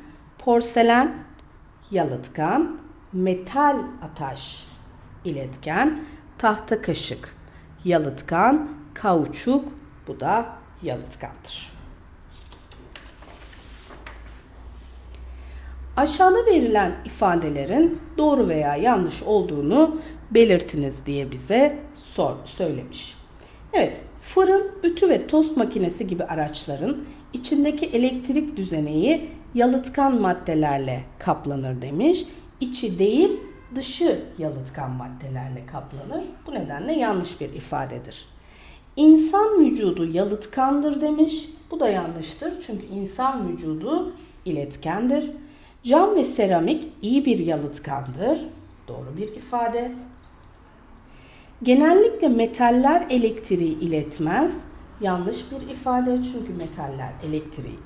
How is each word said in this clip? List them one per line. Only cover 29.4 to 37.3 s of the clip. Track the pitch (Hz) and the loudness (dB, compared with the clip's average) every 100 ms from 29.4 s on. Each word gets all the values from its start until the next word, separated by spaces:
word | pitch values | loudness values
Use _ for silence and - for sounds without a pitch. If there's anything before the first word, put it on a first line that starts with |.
| - | -6
yalıtkan | 240 247 262 - - 277 240 | 2 2 2 -2 0 2 2
maddelerle | 185 180 - 156 151 139 131 127 - - | 2 0 -2 0 2 0 -2 -6 -10 -6
kaplanır | - 156 143 139 131 127 | -2 -2 -2 -6 -4 -6
demiş. | 127 147 294 359 - - - - | -6 0 2 2 -2 -14 -20 -8
İçi | 247 - 220 180 | -8 -4 -4 2
değil, | 202 247 381 - - - - | 2 6 4 2 -8 -18 -12
dışı | 254 269 - 330 170 - - | -8 -6 0 2 2 -4 -8
yalıtkan | 156 131 131 - 127 | -6 -6 -10 -10 -8
maddelerle | 127 127 127 135 127 131 123 127 | -8 -10 -14 -12 -10 -10 -12 -12
kaplanır. | 135 131 139 170 320 359 - - | -14 -12 -14 -10 -10 -10 -14 -12
Bu | |
nedenle | 247 151 143 226 | -8 -6 -6 -2
yanlış | 311 226 190 165 | 0 0 0 -4